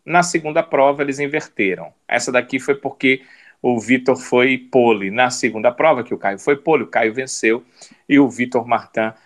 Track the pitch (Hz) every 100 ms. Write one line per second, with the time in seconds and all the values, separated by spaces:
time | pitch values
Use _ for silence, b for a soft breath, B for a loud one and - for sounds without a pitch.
0 | - 170 175 170 156 156 156 139 135 143
1 | 143 135 143 151 - - 101 87 78 -
2 | - 120 127 123 123 131 131 139 135 -
3 | 135 131 b b b b 127 120 104 127
4 | 127 127 - 123 127 131 127 131 120 107
5 | 98 110 127 123 123 110 117 123 156 135
6 | 113 95 101 98 - 143 - 151 110 117
7 | 113 113 131 - 110 117 - b b b
8 | - 143 139 113 123 127 113 117 - -
9 | 110 b